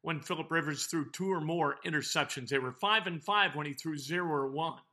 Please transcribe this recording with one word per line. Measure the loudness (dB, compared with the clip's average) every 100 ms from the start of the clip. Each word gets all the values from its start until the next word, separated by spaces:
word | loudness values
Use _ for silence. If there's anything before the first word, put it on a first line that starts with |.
when | -4 -4
Phillip | -4 -6 0
Rivers | 2 2 -2 -2
threw | -2 -2
two | -4 0
or | 0
more | 0 2 2 0 -2
interceptions. | -2 2 0 0 -2 0
They | 0
were | 0
five | 0 2 4 2
and | -4
five | 2 4 4 2
when | -4
he |
threw | -4 -4 -4
zero | -2 -2 2
or | 0 0
one. | -2 -4 -6 _